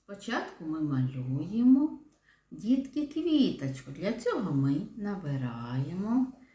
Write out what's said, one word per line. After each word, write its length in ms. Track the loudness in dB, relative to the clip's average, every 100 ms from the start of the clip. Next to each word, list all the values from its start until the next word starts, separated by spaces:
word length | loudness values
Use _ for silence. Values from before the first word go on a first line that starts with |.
Спочатку 640 | -18 -14 -4 -4 -4 -8 -6
ми 160 | -2
малюємо, 1160 | 0 2 0 -2 -4 -2 -2 4 8 8 6 -4 -18 _ _ _ -20
дітки, 560 | -8 0 0 0 -6 -6
квіточку. 840 | -2 2 4 4 2 -4 -6 -10
Для 220 | -4 -4
цього 400 | -2 -2 -2 0
ми 280 | 2 2 2 -2 -6
набираємо 1400 | -6 -4 -4 -4 -4 -6 -6 -4 -4 -4 0 2 0 -4 -20